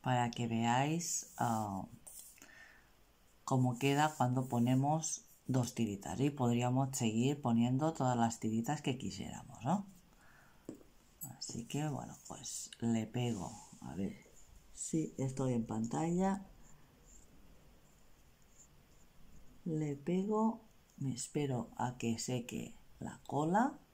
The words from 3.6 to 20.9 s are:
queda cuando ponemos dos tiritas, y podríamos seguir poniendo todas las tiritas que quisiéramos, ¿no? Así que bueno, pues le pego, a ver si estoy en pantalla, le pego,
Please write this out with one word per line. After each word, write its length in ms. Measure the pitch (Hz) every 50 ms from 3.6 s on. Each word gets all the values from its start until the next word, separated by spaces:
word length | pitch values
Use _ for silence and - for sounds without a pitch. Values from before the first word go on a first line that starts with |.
| 127 127 120 117
queda 340 | 135 139 139 143 151 156 147
cuando 320 | - 127 123 123 131 131 131
ponemos 760 | 127 120 117 123 131 131 135 143 156 160 156 - - - - - - - _
dos 300 | - 127 131 120 - -
tiritas, 420 | - 117 104 101 98 - 73 87 120
y 120 | 135 147
podríamos 680 | 143 143 127 120 120 120 123 123 127 131 139 135 135
seguir 440 | - 120 113 107 113 123 139 147 143
poniendo 520 | - 123 117 113 117 120 127 131 151 160
todas 240 | 160 - 135 127 123
las 240 | 120 117 117 113 -
tiritas 420 | - 110 110 113 117 147 147 151
que 160 | - 147 127 -
quisiéramos, 680 | 98 98 - - - - - - - - - - 110
¿no? 220 | 131 175 202 196 - - - - - - - - - - - - - - - - - - - - - - - - - - - - - - -
Así 260 | - - - - -
que 200 | - - 143 151 151
bueno, 280 | 139 - 58 - - - -
pues 460 | - - - - - - - - - - -
le 260 | 117 117 117 113 110
pego, 460 | 107 - 123 123 120 117 101 85 - - - - - - -
a 120 | - 62 67
ver 220 | 87 98 - - - - - - - - - - - - - -
si 400 | - - - - 160 156 - -
estoy 360 | - 131 131 131 - 135 131
en 120 | 123 117 110
pantalla, 800 | 110 110 110 113 113 - 147 160 170 175 180 190 196 196 196 - - - - - - - - - - - - - - - - - - - - - - - - - - - - - - - - - - - - - - _ _ - - - - - - - - - - - - - - - - - - - - - - - - -
le 300 | 180 156 156 156 147 143
pego, 680 | 139 - - 180 185 190 208 214 214 220 226 - - - - - - - _